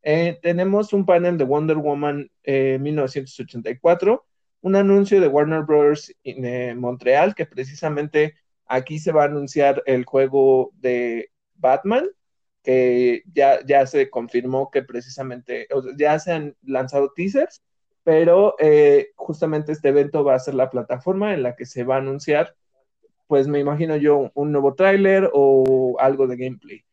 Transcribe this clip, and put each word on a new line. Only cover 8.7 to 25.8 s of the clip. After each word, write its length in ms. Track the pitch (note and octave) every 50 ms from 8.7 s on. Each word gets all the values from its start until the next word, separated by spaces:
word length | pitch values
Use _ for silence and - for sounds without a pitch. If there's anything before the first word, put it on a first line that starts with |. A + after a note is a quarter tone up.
aquí 280 | B2+ C3 C3 - D#3 D#3
se 120 | D#3 F3
va 120 | D#3 D#3 D3
a 20 |
anunciar 560 | D3 D3 C#3+ C#3+ C3+ - D3+ C#3+ C#3 C3+ C3 -
el 180 | C#3 C3 B2+ B2
juego 640 | - - C3+ C3+ C3 C3+ C#3 C3+ C3+ C3 B2+ B2 C3+ _
de 560 | _ - B2+ B2 A#2+ A#2+ A#2+ A#2 A2+ G#2+ _ _ _ _ _ _
Batman, 520 | _ - B2+ C3+ C#3 - G3 A3+ C4 E4+ G4+ - _ _ _ _ _ _ _ _ _
que 600 | _ B2+ B2+ C3 B2+ B2+ B2 B2 B2 B2 A#2+ - _ - _
ya, 320 | D3 C#3 C#3 C3 - -
ya 220 | C3+ C#3+ C#3 C3+
se 240 | C3 - C#3+ C3+ C3+
confirmó 580 | - B2 A#2 A#2+ - B2 B2 B2+ C3 C3+ C3+ C3
que 140 | - C3+ B2
precisamente, 840 | _ A#2+ A#2+ B2 C3 B2+ C3+ C3+ C3 B2 B2 B2 - B2 A#2+ A2 _ C#3
o 80 | C3+
sea, 120 | B2+ - -
ya 220 | C#3+ D3 D3+ D3+ D#3
se 140 | - F3+ E3+
han 220 | D#3 D3+ A2 _ _
lanzado 500 | _ C3+ C3+ B2+ C3 B2+ C#3+ C#3 C#3 C3+ _
teasers, 480 | - F3 G3 G3+ C4+ D#4+ - _ _ _ _ _ _ _ _ _ _ _
pero, 500 | E3+ D#3 D#3+ E3 E3+ E3+ F#3+ G3+ G#3 - -
eh, 500 | D#3 D#3 D3+ D3+ D3 C#3+ C#3+ C#3+ C#3 - _
justamente 560 | _ - - D#3 - E3+ D#3+ D3+ D3+ D3+ D3+
este 180 | D3+ D3+ - C#3
evento 340 | C#3 C#3+ C#3 C#3+ C#3+ D#3 C#3
va 120 | C#3+ C3
a 40 | B2+
ser 140 | C3 D3 C3+
la 160 | B2+ C3 C3
plataforma 640 | - B2 A2 - B2 B2+ _ F3+ F#3+ F#3+ G#3 G#3+ G3
en 80 | D#3
la 140 | B2+ B2 B2
que 100 | - B2
se 180 | B2+ - C3 A#2+
va 120 | B2+ C3
a 20 |
anunciar, 580 | C3+ C3+ C3+ C3+ C#3+ - - D3 C#3+ F3 - _ _ _ _ _ _ _ _ _ _ _ _ _ _ _
pues 220 | _ D3+ C#3 C3+
me 120 | C#3+ D3 C#3+
imagino 360 | C#3 C#3+ D3 D3 E3 D#3+ D#3
yo, 340 | D3+ C#3+ D3 D3 C#3+ C3+ A2 _
un 160 | C#3+ D3 D3+
nuevo 240 | D3 C#3+ C#3 - -
tráiler 560 | - F#3+ G3 G3 G3+ G3 F#3+ G3 F#3+ F#3+ F#3 -
o 640 | C#3 C#3 C3+ C3+ C3 C3 C3 C3 C3